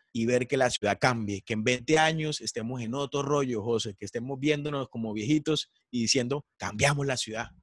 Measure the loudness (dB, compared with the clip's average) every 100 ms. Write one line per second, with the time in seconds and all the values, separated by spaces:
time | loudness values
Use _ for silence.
0 | _ -2 2 2 2 2 2 2 0 2
1 | 2 2 -2 -4 -4 0 2 0 4 4
2 | 4 2 -2 -4 -6 -6 -6 -6 -4 -4
3 | -2 -2 0 2 2 -2 0 0 -2 -8
4 | -8 -6 -6 -2 0 0 -2 -4 -6 -6
5 | -6 -4 0 2 2 0 -2 _ _ -2
6 | 0 0 0 -4 -8 -10 -8 0 2 2
7 | 0 -2 -4 -8 -8 -14